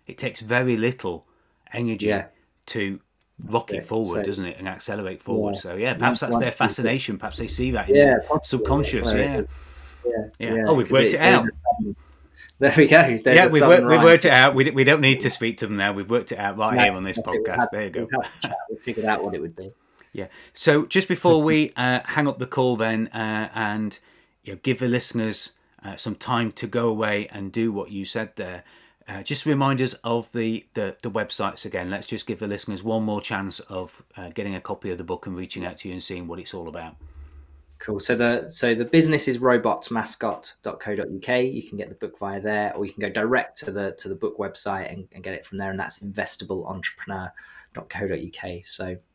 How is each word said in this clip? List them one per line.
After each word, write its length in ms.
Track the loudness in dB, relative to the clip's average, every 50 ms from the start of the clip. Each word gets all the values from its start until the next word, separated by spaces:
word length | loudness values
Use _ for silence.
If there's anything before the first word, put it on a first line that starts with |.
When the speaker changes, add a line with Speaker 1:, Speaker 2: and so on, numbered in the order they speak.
| _
Speaker 1:
it 100 | -18 -14
takes 240 | -10 -10 -10 -10 -10
very 380 | -4 0 0 2 2 2 2 2
little 480 | 0 -2 -2 -4 -6 -8 -8 -10 -12 _ _ _ _ _ _ _ _ _
energy 360 | -6 -4 -4 -4 -4 -2 -2
Speaker 2:
Yeah. 220 | -2 -2 -2 -4 -8 _ _ _ _ _ _ _
Speaker 1:
to 340 | -10 -8 -6 -6 -6 -6 -8 -12 _ _ _ _ _ _ -18 -6
rock 260 | -4 -2 -2 -2 -4
it 60 | -8
Speaker 2:
Yeah, 60 | -10
Speaker 1:
forward, 240 | -8 -4 -4 -2 -2
Speaker 2:
so 160 | -2 -4 -4 -4
Speaker 1:
doesn't 220 | -4 -6 -6 -8
it? 100 | -10 -10 -10
And 80 | -10
accelerate 560 | -10 -10 -10 -10 -10 -8 -8 -8 -10 -10 -10
forward. 340 | -8 -4 -4 -2 -2 -2 -4
Speaker 2:
Yeah. 40 | -6
Speaker 1:
So, 140 | -8 -10 -6
yeah, 140 | -4 -4 -4
Speaker 2:
And 80 | -2 0
Speaker 1:
perhaps 220 | 0 0 0 0
that's 120 | 0 0
Speaker 2:
once 80 | 0 0
Speaker 1:
their 120 | 0 0
Speaker 2:
you 40 | 0
Speaker 1:
fascination. 640 | 0 0 -2 0 -2 -2 0 0 -2 -4 -6 -8 -8
Perhaps 180 | -8 -10 -8
they 120 | -8 -8 -6
see 220 | -6 -4 -2 -2
that 180 | -2 -2 2 4
in 60 | 6
Speaker 2:
Yeah, 80 | 8 8
Speaker 1:
their 160 | 8 6 4
Speaker 2:
possibly, 240 | 2 0 -2 -2 -2
Speaker 1:
subconscious, 600 | -2 -2 -2 0 0 0 0 0 0 -2 0 0 2
Speaker 2:
where 60 | 2 2
it 60 | 0
Speaker 1:
yeah. 120 | 0 -2 -4
Speaker 2:
is. 60 | -4 -6 -10 -16 -20 -20 -20 -20 -20 -20 -18 -8 -4
Yeah, 40 | -4 -2 -4 -4 -8 -8 -8
Speaker 1:
Yeah. 160 | -4 -2 0
Speaker 2:
yeah, 100 | 2 2 4
Speaker 1:
Oh, 60 | 4
we've 120 | 2 4
Speaker 2:
'cause 60 | 4
Speaker 1:
worked 120 | 4 4 6
Speaker 2:
it, 100 | 4 4
Speaker 1:
it 40 | 6
Speaker 2:
there's 240 | 6 8 8 6
Speaker 1:
out. 60 | 4 2
Speaker 2:
a 40 | -4 -4 -2 -2 -2 0
sudden, 140 | -2 -4 -6 -8 -14 -20 -20 _ -20 _
<laughs> 300 | _ -20 -20 -20 _ 2
there 140 | 2 6 8 8
we 80 | 8 10
go. 140 | 10 10 8 8 4 2
There's 140 | 4 8 8
Speaker 1:
Yeah, 80 | 10 10
Speaker 2:
a 40 | 8
Speaker 1:
we've 100 | 8 8
Speaker 2:
sudden 80 | 10 10
Speaker 1:
worked, 140 | 10 10
we've 160 | 8 8 6 8
Speaker 2:
rise. 60 | 10
Speaker 1:
worked 200 | 10 10 10 8
it 80 | 8
out. 220 | 8 8 8 8 8
We, 160 | 6 4 4
we 140 | 4 4 6
don't 180 | 6 6 6
need 180 | 6 6 4 4
to 100 | 2 -2
speak 280 | -2 0 -2 -2 -2 -2
to 80 | -4
them 100 | -4 0
now. 160 | 0 0 0
We've 160 | 0 -2 -2 0
worked 220 | 0 0 0 -2
it 60 | -6 -4
out 180 | -4 -4 -2
right 180 | -2 0 2 4
Speaker 2:
No, 80 | 4
Speaker 1:
here 100 | 4 4 2
on 100 | 0 -4
this 140 | -6 -6 -6
Speaker 2:
I 40 | -6 -4
think 160 | -2 -2 -2
we 60 | -2
Speaker 1:
podcast. 40 | -2 -2
Speaker 2:
had, 100 | -2 -2
Speaker 1:
There 140 | -2 -4 -6
you 60 | -6
go. 100 | -6 -6
Speaker 2:
we 80 | -6 -4
had 140 | -4 -4 -4
a 240 | -6 -8 -8 -8 -8
chat. 80 | -6 -8 -8 -10
We 60 | -12 -10
figured 260 | -8 -8 -6 -2 -2
out 180 | 0 0 0
what 120 | -2 -4 -6
it 80 | -6
would 120 | -8 -10 -10
be. 160 | -14 -16 -16 -18 _ _ _ _ _ _ _
Speaker 1:
Yeah. 180 | -12 -12 -12 -12 -14 -20 -20 -20 _
So 320 | -2 2 4 4 4 2
just 200 | 0 0 0 0
before 360 | 0 -2 2 4 4 6 6
we, 300 | 4 4 4 2 2 0 0
uh, 240 | -2 0 0 0 0
hang 240 | -2 -2 0 0 0
up 120 | 0 -2 -4
the 80 | -6
call 300 | -4 0 2 2 2 2
then, 320 | 2 0 0 0 0 -2 -4
uh, 420 | -4 -6 -4 -4 -4 -4 -6 -6 -6
and, 420 | -4 -4 -4 -2 -4 -4 -6 -8 -10 _ _ _ _ _ _ _ _
you 120 | _ -16 -16
know, 40 | -6
give 160 | -4 -4 -2 -2
the 80 | 0 0
listeners, 640 | 0 0 -2 -4 -4 -4 -4 -4 -4 -6 -8 -10 -12 _ _ _ _ _ -16
uh, 120 | -14 -14
some 180 | -10 -8 -8 -8
time 340 | -8 -4 -2 -2 0 -2 -2
to 140 | -6 -8 -8
go 220 | -6 -2 -2 0 0
away 400 | 0 0 -2 -2 -2 -2 -4 -6
and 220 | -10 -12 -10 -8
do 180 | -4 -2 -2 -2
what 200 | -2 -4 -6 -8
you 140 | -10 -10 -10
said 260 | -8 -6 -8 -8 -8 -10
there, 280 | -12 -12 -12 -12 -14 -16 _ _ _ _ _ _ _ _
uh, 160 | -16 -16 -12
just 220 | -8 -8 -8 -4 -2
remind 380 | 0 0 2 2 2 2 0
us 100 | -2 -2 -4 -6
of 300 | -6 -4 -4 -4 -4 -6
the, 340 | -6 -4 -4 -4 -4 -6 -8 _
the, 240 | -8 -6 -6 -6 -6 -8
the 80 | -10 -6
websites 560 | -4 -4 -6 -6 -6 -4 -4 -6 -6 -8 -10
again. 220 | -8 -8 -6 -6 -6
Let's 180 | -8 -8 -8
just 200 | -8 -10 -8 -8
give 120 | -8 -8 -8
the 80 | -6
listeners 360 | -6 -6 -8 -8 -8 -10 -6
one 220 | -4 -2 -2 -2 -2
more 160 | -2 -4 -6
chance 400 | -6 -6 -6 -6 -6 -6 -10 -12
of, 420 | -12 -12 -10 -10 -10 -12 -14 -20 _ _ _
uh, 140 | -16 -16 -12
getting 240 | -10 -8 -8 -6 -8
a 80 | -8
copy 280 | -8 -10 -10 -8 -8 -8
of 60 | -8
the 80 | -8 -8
book 220 | -8 -8 -8 -8
and 100 | -10 -10
reaching 280 | -10 -10 -10 -10 -10 -10
out 120 | -10 -10 -12
to 100 | -12 -12
you 40 |
and 100 | -12 -12
seeing 240 | -10 -10 -12 -12 -10
what 140 | -12 -12 -12
it's 140 | -12 -12 -12
all 140 | -12 -12 -12
about. 280 | -12 -14 -14 -16 -18 -20 -20 -20 -20 -20 -20 -20 -20 -20 -20 -20 -20 -20 _ _ -20 -14
Speaker 2:
Cool. 220 | -8 -8 -6 -4
So 160 | -2 -2 0
the, 320 | 2 2 2 0 0 -4 -6
so 260 | -6 -2 0 0 2
the 120 | 0 0
business 420 | 4 4 4 6 4 2 0 0 -2
is 100 | -2 2
robots 520 | 2 4 4 4 2 0 -2 -2 -4 -6
mascot 640 | -6 -4 -4 -4 -4 -4 -4 -4 -4 -6 -10 -14 -16 _
dot 180 | -10 -10 -10 -10
co 160 | -8 -6 -6
dot 140 | -6 -6 -6
U 80 | -8 -8
K. 240 | -4 0 0 2 0
You 160 | 0 -2 -6
can 140 | -10 -10 -10 -10
get 120 | -10 -12
the 40 | -12
book 240 | -12 -12 -12 -10 -10
via 220 | -10 -8 -8 -6
there, 340 | -4 -2 -2 0 -2 -2 -4
or 100 | -4 -6
you 60 | -8
can 100 | -6 -6
go 80 | -6 -4
direct 480 | -2 -2 0 0 0 0 0 -2 -8 -12
to 120 | -10 -8
the, 220 | -6 -4 -6 -6 -6 -8
to 100 | -10 -10
the 80 | -8
book 200 | -6 -6 -6 -6 -6
website 520 | -8 -8 -8 -8 -6 -6 -6 -6 -6 -10
and, 160 | -12 -14 -16 -16
and 100 | -18 -16
get 120 | -12 -12 -12
it 100 | -12 -12
from 140 | -12 -10 -8
there. 120 | -6 -6
And 80 | -6 -6
that's 220 | -8 -8 -10 -10
investibleentrepreneur 1300 | -10 -10 -8 -6 -6 -6 -8 -8 -8 -8 -6 -6 -6 -8 -10 -8 -8 -10 -10 -10 -12 -10 -10 -8 -10 -10 -12 -16 -20 -20 -20 -20 -20 _ -16
dot 140 | -16 -14 -12
co 200 | -8 -6 -6 -4
dot 120 | -6 -6
U 100 | -8 -10
K. 320 | -14 -12 -12 -12 -12 -12 -12
So 300 | -12 -10 -10 -8 -10 -10 -12 -14 _